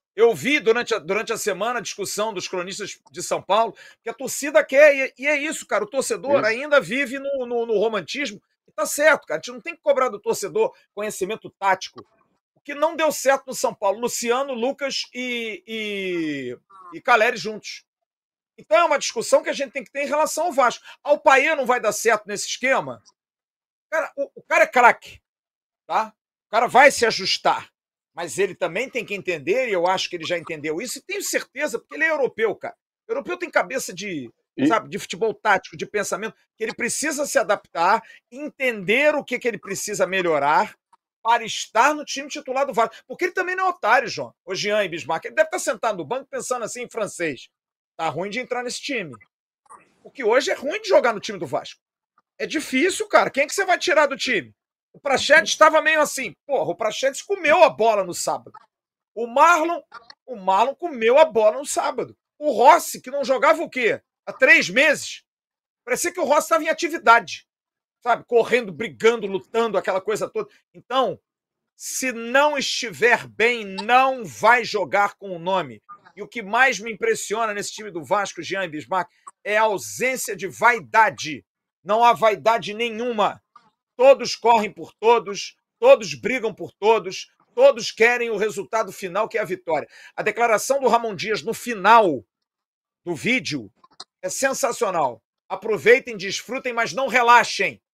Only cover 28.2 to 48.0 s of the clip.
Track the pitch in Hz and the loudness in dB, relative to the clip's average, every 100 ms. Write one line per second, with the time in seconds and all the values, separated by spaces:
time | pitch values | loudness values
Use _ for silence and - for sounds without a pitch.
28.2 | 170 160 196 156 170 180 262 247 175 202 | -8 -2 -2 -2 -6 -4 -6 -6 -8 -8
29.2 | 180 160 139 247 247 185 180 185 - 175 | -6 -6 -2 -2 0 0 0 0 -4 -8
30.2 | 151 175 160 156 151 160 233 269 - 403 | -6 -6 -6 -8 -6 -6 -8 -12 -10 -8
31.2 | - 262 - 262 294 226 _ 285 320 302 | -4 -4 -6 -6 -6 -6 _ -4 -2 0
32.2 | 240 - 220 - 127 - _ _ - 262 | -2 0 -2 -2 -10 -14 _ _ -8 -8
33.2 | 269 359 330 - 180 262 - 175 202 156 | -6 -8 -2 -2 -2 -6 -8 -10 -10 -10
34.2 | 117 _ _ - 143 208 143 160 - 170 | -12 _ _ 0 2 2 -2 -12 -10 -4
35.2 | 220 - 214 190 - 165 - 208 190 185 | -4 -2 0 0 0 -12 -8 -6 -4 -6
36.2 | 220 _ _ - 226 - 233 - 302 277 | -8 _ _ -10 -8 -6 -6 -4 -4 -4
37.2 | 277 262 190 196 _ 170 175 220 - - | -4 -4 -2 -2 _ 0 2 2 -2 -20
38.2 | _ 240 294 - 262 214 180 240 302 302 | _ -14 -12 -4 -4 -4 0 2 2 2
39.2 | - 240 247 202 196 196 - 190 180 190 | -4 -4 -4 -6 -10 -10 -8 -4 -2 0
40.2 | 175 151 139 165 208 - _ _ _ _ | 0 0 2 2 0 -8 _ _ _ _
41.2 | 220 233 214 - - 214 269 302 - 269 | 0 0 0 -8 -2 2 2 2 -8 -10
42.2 | 285 - - 262 277 196 226 - - 240 | -10 -12 -6 -2 -2 0 -2 -4 -16 -6
43.2 | 370 381 359 370 381 - 208 262 214 147 | -4 -2 -4 -2 -2 0 2 2 2 -8
44.2 | 120 _ 175 180 202 214 190 160 127 165 | -12 _ -10 -6 -2 -2 -2 -6 -6 -6
45.2 | 240 240 320 359 311 233 233 190 139 254 | -4 -2 0 -2 -4 -4 -4 -4 -6 -8
46.2 | - 262 - 247 208 240 240 233 180 - | -8 -10 -6 -6 -6 -10 -10 -8 -8 -4
47.2 | 165 120 - _ _ _ _ - | -6 -6 -14 _ _ _ _ -6